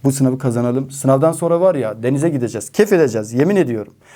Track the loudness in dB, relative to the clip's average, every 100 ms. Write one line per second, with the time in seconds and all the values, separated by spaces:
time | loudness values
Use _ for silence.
0 | -2 2 0 0 -2 -2 -2 -2 -6 -4
1 | 2 4 2 0 -2 2 2 0 -4 -4
2 | -2 0 0 -2 -4 -6 -6 0 2 4
3 | 2 0 -4 0 2 2 0 -2 -8 _
4 | _